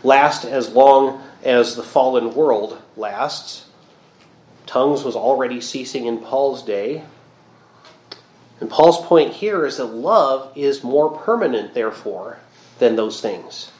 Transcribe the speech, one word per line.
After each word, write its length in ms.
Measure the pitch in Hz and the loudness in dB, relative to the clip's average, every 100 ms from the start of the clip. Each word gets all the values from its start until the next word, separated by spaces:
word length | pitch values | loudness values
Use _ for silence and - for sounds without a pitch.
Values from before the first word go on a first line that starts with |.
last 420 | 131 135 147 - | 6 4 4 0
as 260 | 120 135 110 | -6 -4 0
long 520 | 117 139 139 135 135 - - | 6 8 8 4 -2 -18 -6
as 340 | 131 123 117 120 | 0 2 2 -2
the 60 | |
fallen 520 | - 143 131 127 113 | -2 0 2 0 -2
world 480 | 120 156 110 110 117 - - | 0 2 2 -2 -12 -18 -12
lasts. 680 | 107 101 143 - - - - _ _ _ _ _ _ _ _ _ - | -10 -6 -8 -8 -14 -18 -20 _ _ _ _ _ _ _ _ _ -6
Tongues 360 | 127 139 143 | 0 0 0
was 140 | 131 110 | -4 -2
already 440 | 113 135 123 123 | 0 0 -2 -6
ceasing 460 | - 135 127 135 120 | -10 -10 -10 -6 -6
in 120 | 113 | -6
Paul's 440 | - 135 139 123 | -4 -2 -2 -2
day. 420 | 113 101 107 156 - - _ _ _ _ _ _ - _ _ - _ _ _ _ | -6 -6 -6 -8 -14 -20 _ _ _ _ _ _ -20 _ _ -20 _ _ _ _
And 80 | 113 | -6
Paul's 340 | - 165 165 - | 4 4 4 2
point 260 | 170 143 | 2 2
here 320 | - 208 190 | -4 -6 -4
is 140 | 143 127 | -4 -6
that 80 | 120 | -8
love 680 | 113 151 214 139 135 - | -6 2 2 2 -2 -6
is 300 | 147 139 135 | -4 -2 -2
more 260 | 123 143 156 | 0 0 0
permanent, 600 | 151 - 233 175 117 101 | -2 -2 -2 0 -4 -6
therefore, 680 | 123 110 - 110 92 95 - _ _ _ - | -6 -6 -6 -10 -10 -12 -18 _ _ _ 0
than 180 | 120 113 | 0 2
those 260 | 107 - | -2 -6
things 500 | 110 92 - - - | -8 -8 -12 -18 -20